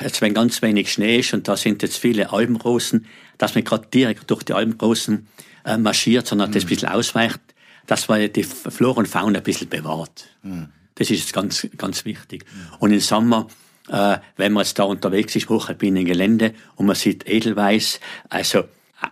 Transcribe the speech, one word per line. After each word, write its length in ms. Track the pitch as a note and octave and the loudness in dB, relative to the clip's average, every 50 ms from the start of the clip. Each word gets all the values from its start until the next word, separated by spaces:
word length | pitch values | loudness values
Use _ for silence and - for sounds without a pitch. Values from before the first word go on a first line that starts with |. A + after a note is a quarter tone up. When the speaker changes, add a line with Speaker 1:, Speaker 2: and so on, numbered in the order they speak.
Speaker 1:
jetzt, 200 | - - - - | -6 -6 -2 0
wenn 120 | - G#2 G#2 | 0 0 2
ganz 280 | G#2+ A#2 A#2+ - - | 2 2 2 2 0
wenig 320 | - A2+ G#2 G2+ F#2+ - - | 0 2 2 2 0 0 -2
Schnee 260 | - G#2 A2 A#2 A#2+ | 0 0 2 2 2
ist 140 | B2 - - | 2 0 -2
und 140 | G2+ F#2 - | -2 -2 -2
da 80 | G2+ | -2
sind 260 | F#2+ - A#2 G#2 - - | 0 0 0 0 0 -2
jetzt 140 | G#2 - | -4 -2
viele 340 | - - B2 A#2 G#2+ F#2+ - | 0 0 2 2 2 0 0
Alpenrosen, 760 | - G2+ A#2 A#2+ A#2+ A2 - A#2+ A#2+ A#2 A2+ - - A2+ A2+ - - - - - _ | 0 0 2 2 0 0 0 0 0 0 0 0 0 0 -2 -4 -16 -20 -20 -14 _
dass 160 | - - G#2 - | -2 -2 0 0
man 120 | A2+ - | 0 0
grad 280 | - A2+ G#2+ - - - | 0 -2 -2 -2 0 2
direkt 380 | B2+ C3 A#2 G#2+ - - - | 2 2 2 0 -2 -4 -4
durch 120 | A#2 - - | -4 -4 -2
die 100 | - G#2+ | -2 -2
Alpenrosen, 760 | G2 G#2+ A2+ A2+ - A2+ A2 A#2 A2 - - G#2+ G#2 - - _ - - - - - - | 0 0 -2 -2 0 2 2 2 2 0 -2 -2 -2 -4 -8 _ -20 -20 -20 -20 -10 -6
äh, 120 | - A2 | -4 0
marschiert, 480 | A2 A2+ G#2+ F#2+ - - - A#2+ B2 A#2+ | 0 2 2 2 2 2 4 2 2 2
sondern 280 | - - G#2 G2+ F#2+ G#2+ | 0 0 0 0 2 0
das 100 | G2+ F2+ | 0 0
ein 40 | |
Speaker 2:
Mhm. 20 | F2 | 0
Speaker 1:
bisschen 180 | G2+ F2 - E2+ | -2 -2 0 0
ausweicht, 520 | E2+ G#2+ A#2 - - A2+ A2+ A2+ - - _ _ _ _ _ - - - _ | 0 0 0 0 0 0 0 0 -2 -6 _ _ _ _ _ -20 -20 -10 _
dass 220 | - A2+ - - | -4 -2 -2 0
man 240 | - A2+ G#2+ G#2+ G#2 | 2 2 2 2 0
die 100 | - G#2+ | 0 -2
F-, 260 | G2 - - - - G#2 - | -2 -2 -6 -12 -12 -6 -2
Flora 260 | - A#2+ B2+ B2+ A#2 | 2 2 2 2 2
und 80 | G#2 - | 0 0
Fauna 300 | - F2+ F2 G#2+ G2+ F#2 | -2 -2 0 0 0 0
ein 40 | - | 0
bisschen 240 | - - - - | -2 -4 -4 -4
bewahrt. 600 | E2 E2+ D#2+ D#2 D#2 D#2 E2 E2 - _ - - - _ _ | -6 -8 -6 -6 -6 -6 -6 -8 -10 _ -20 -20 -20 _ _
Speaker 2:
Mhm. 280 | - G2 F#2 F2 D#2+ D2 - _ _ _ - | -14 -12 -10 -10 -10 -12 -16 _ _ _ -6
Speaker 1:
Das 140 | - A2 - | -4 -2 0
ist 80 | A2 F#2+ | 0 -2
jetzt 140 | - - - | -2 -4 -4
ganz, 340 | G2+ G2 G2 - - - - - | -4 -4 -2 -4 -6 -6 -8 -8
ganz 280 | - - F#2+ F#2 - - | -8 -8 -6 -6 -6 -8
wichtig. 400 | - G#2 - - - - F2 - | -8 -10 -12 -12 -16 -16 -16 -16
Speaker 2:
Mhm. 140 | - - G2+ F2+ E2 - - | -18 -20 -20 -20 -18 -6 0
Speaker 1:
Und 120 | - G#2 G#2 | 2 4 4
im 60 | G2+ | 4
Sommer, 460 | F#2+ - G#2+ G#2+ A2+ A#2+ A#2 A2 G#2+ - - - _ _ _ _ _ - | 4 2 2 4 4 4 4 2 0 -4 -10 -20 _ _ _ _ _ -4
äh, 280 | - G2+ G2+ G2+ G2 - - - _ | -2 0 2 2 2 0 -2 -8 _
wenn 160 | - G2 G#2 G#2 | -2 0 2 2
man 100 | G#2 G2 | 2 0
jetzt 160 | - - - | 0 0 0
da 40 | G2+ | 0
unterwegs 520 | G2 G2+ F#2+ - G2 F#2 G2 A2+ A2 - | 0 0 -2 -2 0 0 0 0 0 -2
ist, 140 | A2+ G#2 - | -4 -2 0
hochalpinen 560 | A2+ A2 - - F2+ - - G2+ F#2+ F#2 F#2 | 0 -2 -2 -4 -6 -2 0 0 2 2 2
Gelände, 480 | F2 F2+ F2 F#2+ G2+ A2+ A2+ A2+ A2 A2 - - - _ | 2 2 2 4 4 4 4 4 2 0 -4 -18 -14 _
und 80 | - G2 | 0 2
man 100 | G2+ G2+ | 2 2
sieht 320 | - - G#2+ F2+ - - | 2 2 0 0 -2 -2
Edelweiß, 720 | - G2 A2+ A2 A#2 G#2 G#2 G#2 G2 G#2+ A2 - - - - - - - - - - | -2 0 0 0 0 0 0 2 2 2 2 0 -2 -4 -6 -10 -14 -16 -16 -10 -6
also, 300 | - F#2 F#2+ - - G2+ | -4 -4 0 0 2 0
äh, 40 | F2 - _ _ _ _ _ - - - | 0 -2 _ _ _ _ _ -10 -10 -10